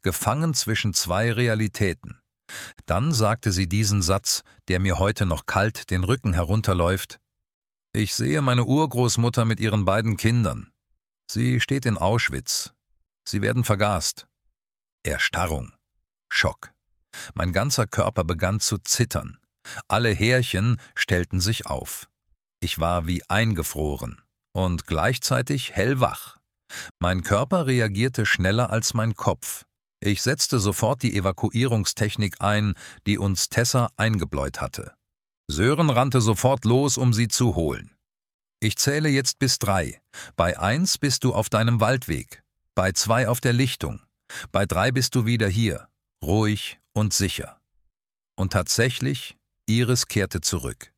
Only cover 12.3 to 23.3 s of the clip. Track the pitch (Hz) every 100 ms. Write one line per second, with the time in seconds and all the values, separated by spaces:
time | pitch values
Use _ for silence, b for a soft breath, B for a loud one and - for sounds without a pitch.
12.3 | 67 - - - _ _ _ _ _ -
13.3 | 107 104 117 120 104 104 95 - - -
14.3 | _ _ _ _ _ _ _ - 71 -
15.3 | - 90 76 58 _ _ _ _ _ _
16.3 | - - - - _ _ _ _ B B
17.3 | - 90 90 120 117 107 - 92 - 82
18.3 | 85 90 104 - 101 - - 120 90 -
19.3 | - _ _ - B - - 120 92 110
20.3 | 127 123 92 110 117 B - - 90 87
21.3 | 92 92 113 - 67 - - - _ _
22.3 | _ _ _ - - 82 87 82 87 -